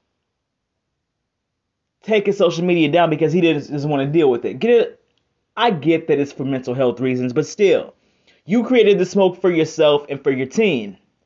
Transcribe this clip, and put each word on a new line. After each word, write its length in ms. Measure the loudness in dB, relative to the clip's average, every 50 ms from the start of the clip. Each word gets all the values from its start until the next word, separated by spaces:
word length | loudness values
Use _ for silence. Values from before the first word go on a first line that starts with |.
| _ _ _ _ _ _ _ _ _ _ _ _ _ _ _ _ _ _ _ _ _ _ _ _ _ _ _ _ _ _ _ _ _ _ _ _ _ _ _ _ _
take 240 | -2 0 0 0
his 100 | 0 0
social 280 | 2 0 0 0 0 0
media 260 | 0 2 2 2 2
down 180 | 2 2 2 2
because 240 | 0 0 0 0 2
he 80 | 2
doesn't, 320 | 2 2 0 0 -4 -6 -8
doesn't 160 | -6 -4 -4
wanna 180 | -2 -2 -2
deal 220 | 0 0 2 2 2
with 160 | 2 0 -2
it. 140 | -8 -6 -4
Get 120 | 0 2
it? 300 | 2 2 2 0 -4 _ _ _ _ _ _ _ _ _ _ _ _
I 140 | -2 -2 -2
get 380 | -2 0 0 0 0 0 0 0
that 100 | -2 -2
it's 140 | -2 -4 -6
for 120 | -8 -6
mental 300 | -6 -6 -6 -6 -6 -4
health 240 | -2 0 -2 -2 -2
reasons, 320 | -4 -4 -2 -2 -4 -4 -4
but 140 | -4 -4
still, 480 | -4 -2 0 2 2 2 0 -2 -6 -14 _ _ _ _ _ _ _ _ _ _
you 200 | -2 -2 -2 0
created 340 | 2 4 4 6 6 4 2
the 80 | 0
smoke 340 | 0 0 2 2 2 0 0
for 100 | -2 0
yourself 560 | 0 0 0 -2 0 2 2 2 2 2 -2 -6
and 140 | -10 -4 -2
for 100 | -2 -2
your 140 | -2 -4
team. 500 | -4 -2 0 0 0 0 -2 -6 -10 -14 -18 _ _ _ _ _